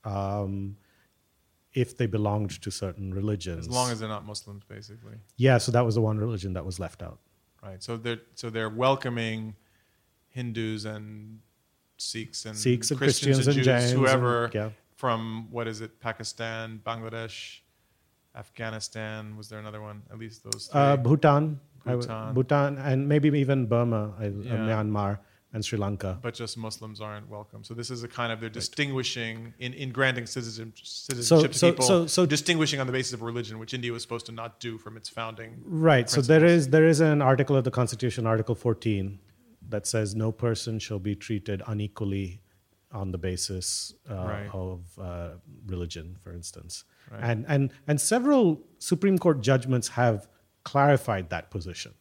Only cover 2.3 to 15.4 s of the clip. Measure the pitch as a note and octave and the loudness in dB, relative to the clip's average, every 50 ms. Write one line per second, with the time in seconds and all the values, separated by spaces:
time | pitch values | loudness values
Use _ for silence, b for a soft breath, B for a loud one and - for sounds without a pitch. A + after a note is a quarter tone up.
2.3 | G#2 G#2+ G#2 F#2+ - - - G2+ - - G2+ F#2+ F2 G#2 G2 F#2+ F#2 G2 G2 G#2+ | 2 0 -2 -4 -6 -8 -10 -10 -8 -6 -8 -8 -8 -8 -8 -6 -6 -4 -2 -2
3.3 | G#2 G2 E2+ F#2 E2+ E2 E2 E2 B2 B2+ B2+ B2 A#2+ G#2+ A2 G#2+ G#2+ G2+ G#2 G#2 | -2 -4 -4 -8 -8 -8 -8 -2 0 0 0 0 -2 -4 -6 -8 -8 -10 -10 -12
4.3 | G#2 - - G#2 G2+ G2+ G#2 _ G#2 G#2 G#2+ G#2+ G#2 A2+ A2 G#2+ A2 A2 G#2 _ | -14 -14 -14 -14 -18 -18 -18 _ -18 -18 -18 -18 -20 -20 -20 -20 -20 -20 -20 _
5.3 | _ - B2 C3 C3 A#2 - - A#2 A#2+ B2 A#2 G#2+ A#2+ A2 G#2+ G#2+ G#2+ G#2 A#2+ | _ 4 6 6 6 6 4 4 2 2 4 4 2 2 2 2 0 0 -2 -2
6.3 | A2+ G2 F2+ G2 F#2 F2+ D2+ F#2 F2+ E2+ F2+ D#2+ - _ F2 E2 D#2+ - _ _ | -4 -4 -6 -6 -6 -6 -6 -8 -8 -8 -8 -10 -10 _ -16 -16 -16 -18 _ _
7.3 | _ _ _ _ _ _ - G2+ F#2+ F#2+ - - A#2 A2+ A2+ A#2+ A#2 A2+ - _ | _ _ _ _ _ _ -20 -18 -18 -16 -10 -10 -10 -6 -4 -6 -6 -6 -10 _
8.3 | _ - - A#2 A2 A2+ A2 A2 G#2+ A2+ B2+ C3 C3+ - - B2+ A#2+ A#2 A#2 A2+ | _ -12 -12 -8 -4 -4 -4 -4 -2 2 2 2 2 2 -2 -6 -4 -4 -4 -4
9.3 | A2 A2 A2 A2 G#2 _ _ _ _ _ _ _ _ _ _ _ _ _ _ _ | -4 -6 -8 -10 -12 _ _ _ _ _ _ _ _ _ _ _ _ _ _ _
10.3 | _ B2+ B2 A#2+ A2 A#2 A2+ A2 A2 G#2+ G#2 G#2+ G#2+ G#2+ G#2+ G#2+ G#2+ G#2+ G#2+ G#2+ | _ -10 -8 -6 -4 -4 -4 -4 -4 -6 -8 -10 -10 -10 -14 -14 -16 -16 -18 -18
11.3 | A2 A2 _ _ _ _ _ _ _ _ _ _ _ _ - - - A2+ A2 - | -20 -20 _ _ _ _ _ _ _ _ _ _ _ _ -10 -8 -6 -8 -8 -8
12.3 | - - - A2 G#2+ G#2+ A2 B2+ B2 A#2 A2+ - D3 B2+ C#3 C#3+ B2+ - - C#3+ | -12 -12 -12 -10 -8 -2 2 2 2 2 0 -4 -2 2 2 2 2 2 2 2
13.3 | C3+ C3+ C3 C3+ C#3+ C#3 B2+ C3 B2+ A#2+ B2 B2 B2 C3 C3+ C3 C3 B2+ B2 B2 | 2 4 4 4 4 4 4 4 4 4 4 2 4 4 6 6 6 4 4 2
14.3 | A#2+ A#2+ A#2 A#2 - G#2+ G#2 A2 G#2+ _ _ _ _ _ - B2+ A#2 A2+ A2+ A2+ | 2 0 0 -2 -2 -4 -4 -4 -8 _ _ _ _ _ 0 0 0 0 -2 -6
15.3 | A2 A2+ | -8 -10